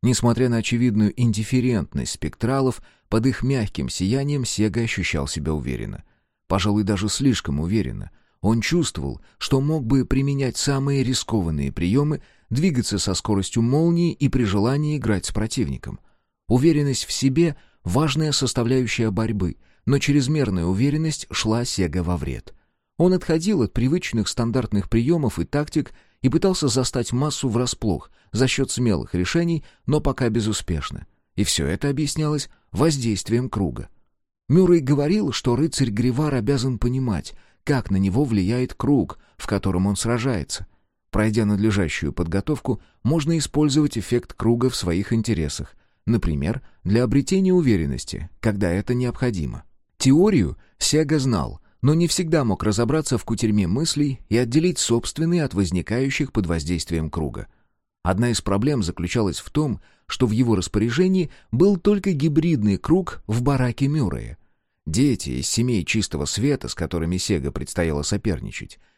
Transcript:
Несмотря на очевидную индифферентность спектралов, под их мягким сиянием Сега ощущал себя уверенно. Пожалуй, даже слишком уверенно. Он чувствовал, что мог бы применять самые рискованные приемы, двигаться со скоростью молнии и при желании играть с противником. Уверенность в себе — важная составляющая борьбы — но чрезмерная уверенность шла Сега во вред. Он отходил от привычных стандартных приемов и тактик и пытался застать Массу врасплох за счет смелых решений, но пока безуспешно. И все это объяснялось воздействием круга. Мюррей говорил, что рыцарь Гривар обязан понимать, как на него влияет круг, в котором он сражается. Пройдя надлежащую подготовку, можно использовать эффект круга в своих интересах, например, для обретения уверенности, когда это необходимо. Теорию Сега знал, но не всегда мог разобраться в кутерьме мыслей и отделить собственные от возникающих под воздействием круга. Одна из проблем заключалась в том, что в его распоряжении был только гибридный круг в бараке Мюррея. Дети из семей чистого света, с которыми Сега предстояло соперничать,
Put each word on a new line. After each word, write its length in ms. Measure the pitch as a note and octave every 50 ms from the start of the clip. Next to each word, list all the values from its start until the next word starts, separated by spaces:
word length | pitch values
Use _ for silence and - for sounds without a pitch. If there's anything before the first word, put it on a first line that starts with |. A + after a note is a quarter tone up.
Несмотря 460 | - B2 A#2+ - A#2+ A#2+ A2+ A#2+ C3 B2
на 100 | A#2+ A2+
очевидную 540 | G#2 - B2 A#2 B2 B2 G#2 G#2+ G#2+ G2+ - -
индифферентность 920 | A#2+ A#2 G#2 G#2+ G#2+ - C3 B2+ B2 B2+ A#2+ F#2+ - - - C#2 A#1+ -
спектралов, 720 | - - D2+ - - - - A#2 C3+ C3+ C3 B2+ - - - - _ _ _ -
под 180 | G#2+ A#2 A#2
их 160 | C3 A2+ -
мягким 460 | - C3 C#3 B2 G#2+ - - - C2+ -
сиянием 560 | - - F2+ G2 B2+ C3+ C#3 D3 D3 C#3 A#2+
Сега 380 | - - G2+ G#2+ G#2+ E2+ A#2
ощущал 440 | A#2 A2 - G2 F2 - - D2+ C#2
себя 260 | C#2 - D#2 C#2+ D#2+
уверенно. 520 | D#2 D2+ A#1+ C2 B1 A1 G#1 G1+ G1+ - - _ _ _ _ _ _ _ _ -
Пожалуй, 360 | F#2 G2 F#2 G#2 G2+ G#2+ G2+
даже 240 | G#2 G#2 F2+ G#2+ G2+
слишком 520 | - - C3+ C3+ G#2+ - - - C#2+ D2
уверенно. 500 | D#2+ F2 G#2+ A2 D#2+ B1+ G1+ G1+ G1+ - - _ _ _ _ _
Он 200 | - G#2 A2+ A#2
чувствовал, 600 | - - D#3+ F3 D3 - - - C2+ - A#1+ - - - _ -
что 220 | - - C#3 C3+
мог 240 | C#3 D3+ D#3+ D#3 A#2+
бы 180 | A2+ C#3 C3+ B2
применять 520 | - C3 C3+ C3+ C#3+ C#3 C#3 C3+ A#2+ -
самые 460 | - - C#3+ C#3 C3+ C#3 C#3 C#3 C3+
рискованные 720 | B2 B2+ B2+ - - - A#2 G#2+ F2 E2 D#2 C#2+ C#2 C2+
приемы, 500 | - - E2+ F2 A2 C#3 D3 D3+ D3 C#3 - _ _ _ _ -
двигаться 480 | A#2 C3+ E3+ F#3+ C#3 B2 G#2 - G#2 F#2+
со 160 | - G#2 F2+
скоростью 480 | - - G#2+ G#2 G2 F#2+ - - A#2+
молнии 500 | A2+ A#2+ C3+ D#3 E3 E3+ E3+ E3+ F3 E3
и 160 | - - D3 B2+
при 160 | - B2+ A#2
желании 520 | G2 G2 G2+ G#2 B2 C#3 D3 D3+ D3+ D3+
играть 300 | C#3 A#2 A2 G#2 F2+ -
с 60 | -
противником. 640 | - A2+ A2 A2 - C3 G2 C#2+ B1+ - - - - - _ _ _ _ _ _ _ _ _
Уверенность 600 | - A2+ B2 C#3 E3 D3+ D3 C#3+ C#3+ B2+ - -
в 60 | -
себе — 440 | - - C#3 C3+ C3 D#3+ E3+ D#3+ C#3+ - _ _ _ _ -
важная 480 | E2+ F#3 C4+ C4 D3+ C3 D#3 D#3 D3+
составляющая 800 | C#3+ - C3+ A#2 - C3+ A2+ A#2+ C3 C3 B2+ A2 - - A2+ A2
борьбы — 460 | F#2+ A2+ A2+ A#2 A2 G2 F#2 E2+ - - _ _ _ _ -
но 140 | - C#3 -
чрезмерная 640 | - - C#3+ D3 B2+ C3 D#3 D3+ B2+ G#2 F#2 F2 E2
уверенность 640 | F2+ F#2+ G2+ C3 C#3+ C#3+ D#3 D#3+ D#3 D3 - - -
шла 340 | - - - A2 A2 A#2+ A#2+
Сега 380 | - - G2+ F#2 D#2+ D2+ F2+
во 140 | E2 F2 F2
вред. 380 | E2 - C2+ B1 - - - - - _ _ _ _ _ _ _ -
Он 140 | E3 F#3
отходил 500 | F#3 F3+ - - D#3+ D#3+ E3 G#3+ G#3 D3+
от 100 | A2 -
привычных 560 | - - A#2+ C3 E3 F3+ - - - A2 G2+ -
стандартных 600 | - - A#2 A#2 A2 C3 A2+ - G#2 G2+ F#2+ -
приемов 500 | A#2 A#2 A#2 D3 E3+ E3 C#3 G#2+ - -
и 60 | F2
тактик 480 | - - D3 D3+ - - D3+ C#3 - - - _ _ _ _
и 60 | - B2
пытался 400 | B2+ E3 - F#3+ F3+ - D3 C3
застать 440 | A2 C3 B2 - - B2+ A#2 -
Массу 360 | A#2+ B2+ C#3+ D3+ - - C#3+ B2+
врасплох 640 | G#2 A#2 B2+ B2+ - - A2+ G#2+ E2+ - - - _ _ _ _
за 140 | - A2 C3
счет 240 | B2+ - C3+ C3+ -
смелых 440 | - B2 B2 A#2 F#2 C#2 G#1 - -
решений, 500 | F2+ F2+ - - E3+ E3+ E3+ E3+ D#3 - - _ _ _
но 140 | - D3+ D3+
пока 280 | - C#3+ B2+ - C3 A#2
безуспешно. 800 | A2 A#2 G#2 A2 G2+ - - - E2+ D2 - - D#2+ D#2 - - _ _ _ _ _
И 100 | - G#2
все 220 | - - - C#2
это 220 | D3 F#3 - - C#3+
объяснялось 600 | C3+ C#3+ D3+ C#3 - D#3 D3+ D3+ D3+ C#3+ - - _ _ _ _
воздействием 800 | - - D#3 E3 D3 C3+ A#2 A2+ G#2 - - - A#2 A#2+ B2+ B2+
круга. 380 | - G2 F#2+ D2 A#1+ A1+ - - - _ _ _ _ _ _ _ _ _ _ -
Мюррей 320 | C#3 F#3 F#3 F3 F3 E3+
говорил, 520 | C3+ C3+ D3 C#3+ C#3+ D3+ G3+ G#3+ G3+ C#3
что 240 | - - - C3 A#2+
рыцарь 340 | C3 D#3 C#3+ - - C3+ A2+
Гривар 440 | G2 G#2+ A#2+ B2+ A2+ C3+ D#3 D3 C3+
обязан 440 | A#2+ G#2+ A#2+ C#3+ B2 B2 C3 B2 G#2
понимать, 560 | - B2 B2+ C3+ C3 A#2+ F#2+ - - - - - - _ _ _ -
как 260 | - C#3+ B2 - -
на 60 | G2
него 280 | F#2+ G2 F#2+ F2+ C3 D3+
влияет 500 | C3 A2+ G2 F2+ G2+ A#2+ B2 B2+ - -
круг, 440 | - - C#3 D3 A#2+ - - - - - _ _
в 100 | - -
котором 400 | - G#2 F#2+ - G2 F#2 F2+ F#2+
он 100 | G2+ G2+
сражается. 680 | - - A2+ B2 A#2 A#2+ C3+ A2+ E2+ C#2+ - - - - - _ _ _ _ _ _ _ _
Пройдя 340 | - G#2+ A2 A2+ G#2 A2+ G#2+
надлежащую 680 | G#2 G#2 F#2+ G#2+ A2+ G2 G2+ F2 D2 - - - C#2+
подготовку, 680 | - - E2+ E2 F#2+ G2 - - D3+ - - - G#2+ - - _ _ _
можно 340 | - A#2 D#3+ E3 C3+ D#3+ E3 D#3
использовать 600 | - - - D3 D3+ D3 C3 D3+ D3+ C#3+ - A#2
эффект 360 | F#2 - B2 A#2+ - - -
круга 360 | - - A2+ A#2+ A#2+ B2 B2+
в 60 | -
своих 360 | - - F2 E2 F#2+ G2+ -
интересах, 640 | A#2 A2+ G#2 A#2 G#2 D#2+ D#2 C#2 - - D2 - - - _ _ _ _ -
например, 560 | - A#3 G#3 - - D2+ C#2 C#2+ F#2 A#2+ C3 - - - _ -
для 180 | F#2 G#2 A#2+
обретения 500 | B2+ G#2+ A#2+ C#3+ - - F#3+ F#3+ F#3+ F#3
уверенности, 800 | F3+ F3+ D#3 B2+ G#2 E2+ D2+ C#2 B1+ A#1+ - - - - F2 - - -
когда 300 | - A2+ G2+ G2 G2+ F2
это 240 | F2 G2 - - A#2+
необходимо. 720 | B2 B2+ A#2+ - - C3 B2 G#2 F2 D2 B1 A1 - - - _ _ _ _ _ -
Теорию 580 | - C3 C#3 E3 F#3+ G#3+ G3 C3 F2+ C#2+ - - - _ _ -
Сега 400 | - - C#3+ D#3 D#3+ C#3+ D#3 D3
знал, 420 | C3 C3 A2+ E2+ B1+ A1+ F#2 - - _ _ _
но 120 | - C#3 D#3
не 120 | E3 F3
всегда 380 | D#3+ - - F3+ D#3 E3+ D#3 B2+
мог 180 | A2 F#2 -
разобраться 560 | - G#2+ G2 A#2+ A#2 A2 D3+ D#3 D#3 - C3 A2
в 60 | -
кутерьме 420 | - A2+ - A#2+ A2 G#2 G#2 F#2+
мыслей 540 | E2+ G#2 C3+ E3 - - D3 D3 C#3 B2+ - - -
и 80 | G#2
отделить 420 | A#2+ B2 A#2 B2 D#3 E3+ F3+ C#3+ -
собственные 640 | - - A#2 A#2 - - - D3+ D#3+ E3+ F3 F3
от 120 | D3 - F2
возникающих 800 | G2 F#2+ D#2 F#2 F2 - - G#2+ B2+ C3+ C#3 - - C#3+ -
под 140 | - A2 F#2
воздействием 640 | E2 E2+ D#2+ C#2+ E2 F2+ D#2 - - E2+ D#2+ D#2 D2+
круга. 380 | - D#2+ D2+ C2 A1+ G#1 - - _ _ _ _ _ _ _ _ _ _
Одна 280 | - F2+ F#2 G2+ A#2+ A#2+
из 100 | A2 -
проблем 440 | - G2 G2 G2+ A#2 D3+ D3 A#2 F2+
заключалась 560 | F2 - - E2+ F2 - A#2+ G#2+ F#2 D2+ -
в 100 | - -
том, 300 | - D3 D#3 C3+ G2 - - _ _ _ _
что 200 | - - - B2+
в 40 | G#2+
его 240 | G#2+ A#2 B2+ A#2 G#2+
распоряжении 760 | F2+ F2 - - G2+ A2 A#2+ A#2+ D#3+ F#3 F#3+ F#3+ F#3 D#3+ - - - _ _
был 260 | - B2+ F3+ G3+ G3+
только 360 | E3+ - G3+ G#3 G3 - G3+
гибридный 640 | E3+ C3+ D3+ D#3+ C#3+ D#3+ D#3 F3 D#3 A2+ - G3+ G3
круг 460 | - - - E3 F#3+ E3+ - - - -
в 160 | - A#2 A#2+
бараке 460 | B2 C#3+ C#3+ B2+ B2+ A#2+ - - C3+ C#3
Мюррея. 500 | D3+ D#3 A#2+ F2+ C2+ A#1 A1 A1+ - - _ _ _ _ _ _ _ _ -
Дети 440 | D#2 D#2 A2+ C#3+ C#3+ A2+ - - C#2+
из 180 | B1 C2 C2 -
семей 360 | - A2 A#2+ B2+ A#2 F#2+ D#2
чистого 420 | - - A2 F#2 - - C2+ C#2+
света, 420 | - - G2 A#2+ D3 C#3 - - -
с 60 | -
которыми 420 | - D#2+ D2 F2+ E2+ D#2+ E2+ F2+
Сега 340 | F2+ - - G2+ D2+ C2+ C#2
предстояло 520 | - - - - - F2+ E2+ D#2+ D2 D2
соперничать, 760 | D2 - G#2 G2 - G2+ E2 - - G#2 - - - - - - _ _ _